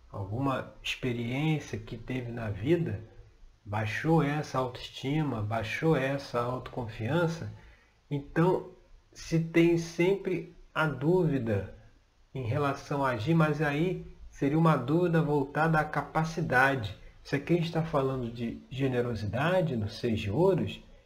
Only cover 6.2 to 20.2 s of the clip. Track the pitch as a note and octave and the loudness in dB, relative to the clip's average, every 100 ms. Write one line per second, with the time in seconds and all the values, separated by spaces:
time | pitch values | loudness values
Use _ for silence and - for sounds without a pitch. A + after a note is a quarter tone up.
6.2 | - A#2+ A#2+ B2 - - A2 - A2+ E3 | -4 -2 -2 -4 -6 -8 -8 -6 -2 2
7.2 | E3 E3 G#2 - - - _ _ - C#3+ | 0 -2 -8 -12 -18 -20 _ _ -6 -6
8.2 | - - F3+ F3+ - - - - _ - | -2 2 4 2 -2 -16 -20 -20 _ -18
9.2 | - E3 E3 E3+ E3+ E3 E3 - F3 G3 | -2 0 2 4 6 4 0 2 2 2
10.2 | F#3+ F3 - - - - D#3 B2+ D3 F#3 | 0 -4 -6 -16 -8 0 0 0 2 4
11.2 | D#3+ C3+ A2+ G2 F2+ - - - _ _ | 4 2 0 -2 -4 -12 -20 -20 _ _
12.2 | _ C3+ A2+ D3 C#3+ C3 - C#3+ C3+ A#2 | _ -8 -2 0 0 -2 -4 -2 0 0
13.2 | C#3 E3 D#3 D3 D3+ C#3+ F#3 F3 - - | 2 4 4 2 0 0 0 -2 -8 -16
14.2 | - - C#3 D#3+ E3 C#3+ B2 E3 F3 E3 | -18 -2 0 4 4 4 2 2 4 2
15.2 | C#3+ D3 C3+ D3 D#3+ D#3+ D3+ D3 - D#3+ | 2 2 0 0 2 2 2 -2 -2 -2
16.2 | D#3+ - D3+ C3 C3+ C3+ G2+ - - - | -2 -2 0 4 4 2 -4 -10 -18 -20
17.2 | - C#3 - E3+ D#3+ D#3+ E3 D3 C3+ C3 | -4 -4 0 0 0 -2 0 0 0 -2
18.2 | A#2 A#2+ A#2 - - C3 C3+ B2 B2 A#2 | -6 -4 -6 -6 -10 -2 0 0 0 -2
19.2 | G2+ A#2+ D#3+ F#3 D#3+ A#2+ G2+ - B2 A2 | -2 0 2 2 2 0 -4 -4 -2 0